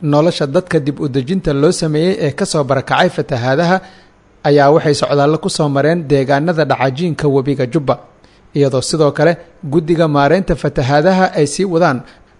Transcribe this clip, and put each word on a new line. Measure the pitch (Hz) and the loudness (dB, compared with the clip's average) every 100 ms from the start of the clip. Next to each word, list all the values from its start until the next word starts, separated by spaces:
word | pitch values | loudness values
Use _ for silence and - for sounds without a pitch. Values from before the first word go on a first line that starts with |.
nolosha | 156 147 165 165 147 | 0 2 2 0 -2
dadka | 160 180 160 | -2 0 -2
dib | 139 139 | -2 -4
u | 156 | -4
dejinta | 131 127 190 170 | -4 -2 -2 -2
loo | 139 147 | 0 0
sameeyey | 180 160 151 175 196 | 0 -2 0 0 0
ee | 151 | -4
ka | - 196 | -4 -4
soo | 160 | -2
barakacay | 131 135 - 139 175 | 0 -2 0 2 2
fatahaadaha, | - - 127 123 139 170 185 - - - _ _ _ | 0 -4 -4 -2 0 2 0 -4 -20 -20 _ _ _
ayaa | 151 143 143 | 2 4 6
waxay | 156 156 | 4 2
socdaallo | 143 135 143 143 156 | 0 0 0 2 0
ku | 185 | -2
soo | - 151 | -2 -2
mareen | 139 143 175 143 | 0 0 0 0
deegaanada | 139 131 143 160 156 | 0 2 0 0 -2
dhacajiinka | 143 120 131 131 180 147 156 | -2 0 -2 -2 -4 -2 0
webiga | 139 131 135 127 | 0 0 -2 -2
Jubba, | 160 131 123 - _ _ _ _ | -2 -2 -4 -6 _ _ _ _
iyadoo | 147 139 131 | 0 0 0
sidoo | - 160 147 | -2 0 0
kale | 143 151 165 - _ | 2 0 0 -6 _
guddiga | 147 156 160 165 160 | -4 -2 0 0 2
maareynta | 143 139 180 190 156 | 2 2 0 0 -4
fatahaadaha | 151 156 127 143 170 185 180 | -2 -2 0 2 2 2 0
ay | - 143 | 0 -2
sii | - | 0
wadaan | 196 165 170 123 - - _ | -2 2 0 0 -6 -20 _